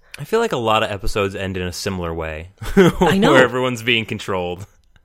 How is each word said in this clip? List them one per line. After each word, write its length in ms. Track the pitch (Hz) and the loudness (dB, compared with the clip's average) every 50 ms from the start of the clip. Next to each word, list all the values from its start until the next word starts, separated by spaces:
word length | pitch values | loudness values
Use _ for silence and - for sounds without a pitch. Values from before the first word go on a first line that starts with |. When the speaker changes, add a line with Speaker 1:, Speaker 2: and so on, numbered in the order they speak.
| _ _ - - | _ _ -16 -16
Speaker 1:
I 60 | 143 | -6
feel 160 | - - 226 | -2 0 0
like 140 | 233 226 175 | 0 0 -2
a 40 | 135 | 0
lot 240 | 113 110 107 110 110 | 2 2 4 4 2
of 80 | - | 0
episodes 440 | 104 98 - - - 107 98 98 92 | -2 -4 -4 -4 -2 0 0 -2 -2
end 220 | 95 95 95 95 92 | -4 -6 -6 -6 -6
in 60 | 90 90 | -6 -6
a 60 | 90 | -6
similar 400 | - - 104 98 90 87 85 82 | -6 -6 -6 -4 -4 -4 -4 -6
way, 380 | 82 80 80 78 78 82 92 - _ | -6 -6 -8 -8 -10 -14 -16 -16 _
<laughs> 0 | - - - 196 | -10 0 4 4
Speaker 2:
I 400 | 185 175 180 - 185 160 190 196 | 6 6 4 4 2 2 4 4
know. 160 | 208 262 - | 4 4 6
Speaker 1:
where 100 | 131 131 | 6 6
everyone's 400 | 120 120 127 127 127 123 113 113 | 4 2 0 -2 -2 -2 -2 0
being 220 | 120 120 113 110 | 0 0 0 0
controlled. 600 | - 113 104 - - 101 92 90 87 90 87 98 - _ _ _ _ _ _ _ | -2 -6 -8 -6 -4 -4 -4 -4 -4 -6 -8 -10 -16 _ _ _ _ _ _ _